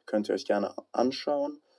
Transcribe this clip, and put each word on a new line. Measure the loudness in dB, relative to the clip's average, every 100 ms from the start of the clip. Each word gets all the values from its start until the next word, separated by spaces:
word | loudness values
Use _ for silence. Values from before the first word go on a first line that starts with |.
| -2
könnt | -2 0
ihr | -2
euch | 0
gerne | 0 0 -6 -8
anschauen. | 0 2 0 -2 0 -2 -6 _